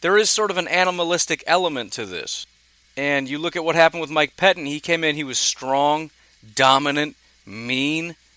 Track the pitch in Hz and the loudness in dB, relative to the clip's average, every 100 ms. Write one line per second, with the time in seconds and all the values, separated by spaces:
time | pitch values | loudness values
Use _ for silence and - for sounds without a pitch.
0 | 170 202 214 - 208 180 170 175 185 180 | 2 4 4 2 0 -2 -2 0 0 0
1 | 170 170 - 160 - 175 180 139 110 - | -2 -2 -2 -4 0 0 0 -4 -8 -8
2 | 104 87 - - - _ _ _ _ - | -8 -8 -10 -10 -12 _ _ _ _ -6
3 | 143 143 135 147 170 175 160 165 165 170 | -2 -2 -2 -6 -6 -4 0 4 4 4
4 | 151 156 147 - 190 175 143 147 - 170 | -4 -2 -2 2 2 2 -2 -8 -2 -2
5 | 160 147 143 120 - - 131 135 147 151 | 0 -2 -4 -4 -4 -4 -2 2 2 0
6 | 156 _ _ _ 110 107 131 135 143 143 | -4 _ _ _ -8 2 6 6 4 -2
7 | 151 - _ _ - 104 120 127 143 156 | -2 -6 _ _ -18 -12 -6 -2 -2 -2
8 | 165 160 _ | -6 -12 _